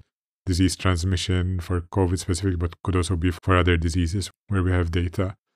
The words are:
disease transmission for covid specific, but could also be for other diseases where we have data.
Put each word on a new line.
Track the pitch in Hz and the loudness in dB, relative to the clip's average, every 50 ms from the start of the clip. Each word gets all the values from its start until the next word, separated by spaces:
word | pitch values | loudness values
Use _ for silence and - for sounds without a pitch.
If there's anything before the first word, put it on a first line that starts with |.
| - _ _ _ _ _ _ _ - | -8 _ _ _ _ _ _ _ -4
disease | 92 90 85 95 90 - | -2 2 2 2 2 2
transmission | - - 95 90 85 85 95 92 85 - - 92 90 87 92 92 87 | 0 0 0 2 2 0 0 -2 -2 -2 0 0 0 0 -2 -4 -4
for | 82 - 92 87 | -4 -4 -4 -4
covid | 85 - - 98 95 85 95 92 | -4 -2 0 0 2 2 0 -2
specific, | - - 92 82 98 98 90 82 | -2 -4 -4 -2 0 -2 -2 -2
but | 87 85 - _ - | -4 -4 -6 _ -4
could | - 92 | -2 0
also | 92 85 - 95 | 0 0 0 -2
be | 82 85 90 | 0 0 -2
for | 85 - - 98 92 | -2 -2 0 2 4
other | 90 85 85 87 | 4 6 4 4
diseases | 82 82 87 78 92 85 80 90 104 90 - - _ _ | 2 2 0 0 0 0 0 -2 -4 -6 -6 -10 _ _
where | - 101 95 | -4 -2 0
we | 87 90 | 2 2
have | 90 90 87 85 | 2 0 0 0
data. | 82 90 87 90 - - 95 95 101 _ _ _ _ | -2 -2 -2 -2 -2 -4 -4 -4 -6 _ _ _ _